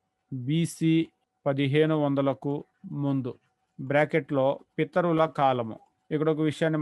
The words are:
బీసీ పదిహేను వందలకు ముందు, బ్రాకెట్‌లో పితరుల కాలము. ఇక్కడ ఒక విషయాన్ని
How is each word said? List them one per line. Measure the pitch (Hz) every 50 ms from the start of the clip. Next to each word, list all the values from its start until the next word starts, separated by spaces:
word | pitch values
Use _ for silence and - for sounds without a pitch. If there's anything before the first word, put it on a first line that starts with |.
| _ _ _ _ _ -
బీసీ | 139 131 123 127 151 165 170 160 - - 165 160 160 165 160 - _ _ _ _ _ _ -
పదిహేను | 147 139 135 143 135 139 151 156 156 160 156 147
వందలకు | 143 139 139 139 139 131 - - 143 143 143 - _ _ _ - 196 151 143 143
ముందు, | 143 135 135 123 123 117 - _ _ _ _ _ _ _ - 139 131
బ్రాకెట్‌లో | 135 147 151 147 - 160 139 - 147 135 131 135 - - - _ _ -
పితరుల | 156 151 - 180 175 175 165 160 160 160 160 -
కాలము. | 143 135 131 123 117 113 104 - - _ _ _ _ - 160
ఇక్కడ | 151 151 156 160
ఒక | 147 156 156
విషయాన్ని | 139 - 170 160 156 151